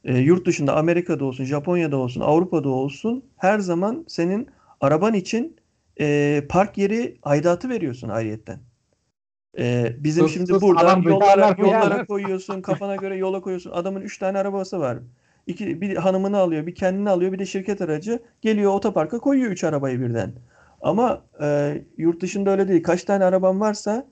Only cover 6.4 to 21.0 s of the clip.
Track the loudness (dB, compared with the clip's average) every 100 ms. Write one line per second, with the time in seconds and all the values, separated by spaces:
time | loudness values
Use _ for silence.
6.4 | 0 0 0 0 0 0 -4 -8 0 2
7.4 | 2 0 -2 -4 -4 -6 -4 -4 -4 -6
8.4 | -12 -16 -16 _ _ _ _ _ _ _
9.4 | _ -4 0 0 -2 -2 -2 4 2 2
10.4 | 0 4 6 6 6 6 4 6 6 8
11.4 | 6 4 4 4 2 0 -2 -6 -4 -6
12.4 | -6 -8 -4 -4 -4 -6 -6 -4 -4 -4
13.4 | -6 -8 -6 -6 -6 -6 -10 -6 -4 -2
14.4 | -2 -4 -6 -4 -4 -4 -12 _ _ _
15.4 | -12 -8 -6 -4 -4 0 0 0 0 2
16.4 | 2 0 -6 -4 -2 0 0 2 0 -2
17.4 | -6 -6 -4 -4 -2 -4 -4 -8 -8 _
18.4 | 0 2 2 2 0 0 -2 -2 0 2
19.4 | 0 -2 -2 -2 -2 -2 -2 -2 -4 -10
20.4 | -20 _ _ _ -2 0